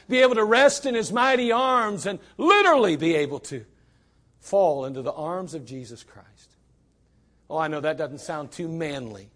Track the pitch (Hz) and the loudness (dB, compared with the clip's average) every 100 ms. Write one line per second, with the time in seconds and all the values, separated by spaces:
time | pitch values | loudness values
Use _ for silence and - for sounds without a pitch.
0 | - 254 254 226 214 240 277 - 277 233 | -2 4 4 4 4 6 6 4 -2 -2
1 | 165 233 262 254 240 233 262 254 214 202 | -2 0 2 2 2 2 2 2 0 -4
2 | 180 190 - - 302 403 381 294 202 147 | -6 -8 -12 -2 4 6 6 4 4 2
3 | 165 156 143 139 - 135 - _ _ _ | 0 0 -2 -6 -12 -14 -16 _ _ _
4 | _ _ _ _ - 196 180 139 135 135 | _ _ _ _ -2 2 2 0 -4 -6
5 | 131 156 156 180 180 156 117 131 117 120 | -8 -6 -8 -8 -8 -12 -14 -14 -14 -18
6 | - 104 95 _ _ _ _ _ _ _ | -20 -20 _ _ _ _ _ _ _ _
7 | _ _ _ _ - 156 156 151 151 151 | _ _ _ _ -8 -4 -4 -4 -4 -4
8 | 147 143 - 156 143 - 165 165 156 139 | -8 -10 -10 -10 -10 -10 -10 -6 -6 -8
9 | 117 101 104 | -10 -14 -20